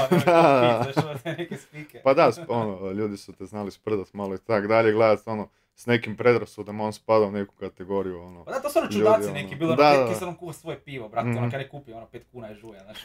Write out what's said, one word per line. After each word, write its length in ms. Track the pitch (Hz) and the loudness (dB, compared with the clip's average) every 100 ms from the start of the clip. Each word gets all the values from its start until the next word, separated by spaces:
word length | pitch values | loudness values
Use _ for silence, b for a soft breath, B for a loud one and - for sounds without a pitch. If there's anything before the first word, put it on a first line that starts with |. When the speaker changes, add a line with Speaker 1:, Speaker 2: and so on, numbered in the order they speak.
| 135 | 2
Speaker 1:
<laughs> 160 | 175 185 | 2 4
Da, 160 | 170 160 131 | 6 6 6
da. 220 | 120 113 | 4 2
Speaker 2:
znaš, 220 | 131 151 151 | 0 -2 -4
ono, 120 | 139 | -6
te 140 | 165 | -8
neke 240 | 151 165 143 | -8 -10 -12
spike. 440 | - 151 151 120 | -14 -18 -18 -2
Speaker 1:
Pa 100 | 131 | 2
da, 180 | 139 139 | 4 4
sp-, 140 | 110 165 | 2 -4
ono, 440 | 117 107 92 95 | -4 -2 -6 -6
ljudi 260 | 101 107 98 | -4 -6 -8
su 160 | - | -14
te 120 | - 95 | -18 -14
znali 260 | 107 98 | -10 -10
sprdat 420 | - 107 104 90 | -10 -6 -6 -6
malo 220 | 101 98 95 | -10 -8 -8
i 40 | |
tak 280 | - 107 101 | -2 -2 2
dalje, 240 | 113 113 | 4 4
gledat, 280 | 107 110 104 - | 4 4 2 -2
ono, 220 | 107 - _ _ _ | -8 -10 _ _ _
s 100 | 120 | -2
nekim 320 | 120 113 104 | 0 -2 0
predrasudama, 680 | 123 113 104 - 104 107 | 2 2 0 -12 -10 -6
on 100 | 107 | -6
spada 320 | 104 - 110 101 | -6 0 2 2
u 60 | |
neku 240 | 101 101 _ | -2 -8 _
kategoriju, 680 | 92 - 92 98 95 87 | -14 -12 -6 -6 -6 -10
ono, 240 | 90 87 82 | -16 -18 -10
Speaker 2:
Pa 60 | |
da, 80 | 262 | -8
to 80 | 285 | -4
su, 100 | 330 | -2
ono, 60 | 269 | -2
Speaker 1:
ljudi, 120 | 208 | 2
Speaker 2:
čudaci 260 | 214 220 | 4 4
Speaker 1:
ono. 100 | 208 | 0
Speaker 2:
neki, 220 | 143 - 139 | -6 -10 -4
bilo, 200 | 165 151 | 0 4
Speaker 1:
Da, 80 | |
Speaker 2:
ono, 80 | 147 | 6
Speaker 1:
da, 60 | 139 | 6
Speaker 2:
ki-, 100 | 120 | 2
Speaker 1:
da. 60 | |
Speaker 2:
ki 60 | 110 | -2
se 60 | 180 | -8
on 100 | 170 | -10
kuha 180 | 175 | -14
svoje 260 | - 165 139 | -14 -14 -14
pivo, 300 | - 131 107 | -12 -14 -8
brate, 180 | 113 120 | -4 -2
Speaker 1:
Mhm. 100 | 117 | -2
Speaker 2:
ono, 140 | 120 | -2
kad 80 | 135 | -4
ne 100 | 135 | -10
kupi, 240 | 139 - | -16 -18
ono, 120 | 113 113 | -20 -18
pet 200 | 120 - | -20 -20
kuna 160 | 123 107 | -18 -18
je 80 | 104 | -18
žuja, 240 | 113 98 | -20 -20
znaš, 180 | 98 104 | -20 -10